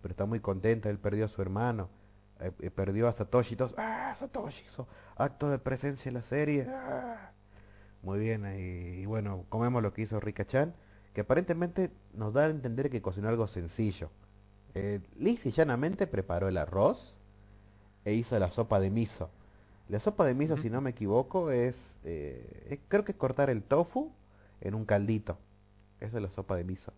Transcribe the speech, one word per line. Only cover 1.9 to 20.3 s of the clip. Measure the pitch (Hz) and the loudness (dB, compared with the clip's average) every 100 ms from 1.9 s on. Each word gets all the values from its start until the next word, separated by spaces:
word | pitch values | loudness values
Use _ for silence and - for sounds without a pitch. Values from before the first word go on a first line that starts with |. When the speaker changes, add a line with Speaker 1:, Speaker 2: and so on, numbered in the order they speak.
| - - - - - | -10 -20 -20 -20 -8
Speaker 1:
eh, | 90 - | -8 -6
eh, | 87 | -8
perdió | - 95 98 120 | -2 0 4 2
a | |
Satoshi", | 113 107 123 117 113 | 2 2 2 2 -2
y | |
todos, | 127 - | -4 -2
"Ah, | 220 220 262 247 | -6 -4 -6 -8
Satoshi | 262 262 202 - - | -8 -6 -8 -10 -14
hizo | - 127 - - - | -12 -12 -14 -20 -2
acto | 139 - 147 | -2 0 -2
de | 135 | 0
presencia | - 127 139 139 131 | 0 -2 -2 -4 -6
en | 123 | -6
la | |
serie, | 113 139 151 143 127 | -2 0 2 2 0
ah". | 262 262 254 247 226 190 - - - - - - - | -6 -6 -6 -6 -10 -14 -20 -20 -20 -20 -20 -20 -12
Muy | 92 98 | -4 0
bien, | 110 110 101 98 | 0 0 -4 -4
y, | 90 90 87 90 | -6 -6 -8 -6
y | 95 | -4
bueno, | 110 101 95 87 | -2 -2 -4 -4
comemos | 110 120 123 | 0 2 4
lo | 104 | 0
que | 101 | -2
hizo | 107 107 | -2 -2
Rika-chan, | 107 - 101 131 160 - - - - | -4 -4 0 2 2 -2 -20 -20 -8
que | - | -6
aparentemente | - 135 180 170 175 175 185 - - | 4 4 4 0 0 0 -2 -2 -14
nos | - 107 | -6 0
da | 120 156 | 4 4
a | |
entender | 156 127 117 139 | 2 -2 0 0
que | 123 | 0
cocinó | 98 95 104 | -2 -2 0
algo | 117 110 | 2 0
sencillo. | - 85 - 110 92 76 - - - - - - - | -2 -6 0 0 0 -8 -12 -20 -20 -20 -20 -8 -4
Eh, | 101 101 95 - | -2 -2 -6 0
lisa | 180 240 127 | 0 2 0
y | |
llanamente | 110 151 120 151 196 190 | 4 4 4 0 0 0
preparó | 101 92 87 95 | 0 0 0 2
el | 92 | 0
arroz | 78 90 123 247 - - - - - - - - - - 104 | 0 4 4 4 -8 -20 -20 -20 -20 -20 -20 -20 -20 -8 0
e | |
hizo | 107 117 117 | 0 2 2
la | 92 | 2
sopa | - 107 104 | 2 2 4
de | 95 | 4
miso. | 107 110 - 80 - - - - - - | 2 0 -4 -10 -10 -20 -20 -20 -20 -6
La | 104 | -2
sopa | 214 208 | 0 4
de | 160 | 4